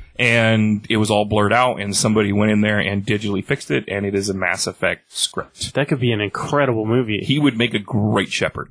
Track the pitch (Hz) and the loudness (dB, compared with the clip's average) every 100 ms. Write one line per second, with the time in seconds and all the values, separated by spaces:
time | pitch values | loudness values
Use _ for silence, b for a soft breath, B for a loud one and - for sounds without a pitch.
0 | b - 123 117 113 110 107 104 - 113 | b -2 2 4 4 4 2 0 0 0
1 | 104 104 104 107 101 113 127 - 101 95 | 2 2 2 2 2 4 2 0 -4 -2
2 | 117 107 104 101 107 107 107 104 98 101 | 2 2 2 2 2 2 2 2 0 -2
3 | 98 104 107 98 - 143 - 139 - 101 | -2 -2 -2 -4 -4 -6 -2 -4 -4 -4
4 | 101 98 101 95 92 95 - - 90 87 | -2 -2 -2 -2 -2 -2 -4 -4 -4 -4
5 | _ - - - - - - - 143 143 | _ -6 -6 -6 -10 -10 -6 -2 -2 0
6 | 123 107 101 - - 143 135 113 107 120 | 0 0 -2 -4 -2 0 2 0 0 0
7 | 113 104 - 143 143 117 120 113 101 110 | 0 -2 -2 2 2 2 0 -2 -2 -2
8 | 107 107 92 - 85 - - | 2 0 0 -2 -4 -4 -12